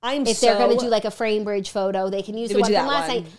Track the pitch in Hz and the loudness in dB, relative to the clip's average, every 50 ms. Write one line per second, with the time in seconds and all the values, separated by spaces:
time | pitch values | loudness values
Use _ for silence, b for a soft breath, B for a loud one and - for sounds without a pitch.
0 | - 240 277 294 269 226 226 - 254 233 214 208 247 233 240 247 247 240 226 214 | -6 -4 -2 0 0 0 2 4 4 4 4 4 4 2 2 2 2 0 0 0
1 | 214 214 - - 233 220 214 214 214 208 208 202 196 - - 208 190 196 190 190 | 0 -2 -4 -4 -2 -2 0 -2 -2 -2 -4 -4 -4 -4 -4 -2 -2 0 0 -2
2 | 190 190 196 196 190 - 208 226 233 226 - - - 214 208 196 - 277 285 285 | -2 -2 -4 -4 -6 -6 -8 -6 -4 -2 0 2 2 4 2 2 2 0 0 -2
3 | - 269 247 233 170 160 B | -2 -2 -4 -4 -6 -8 B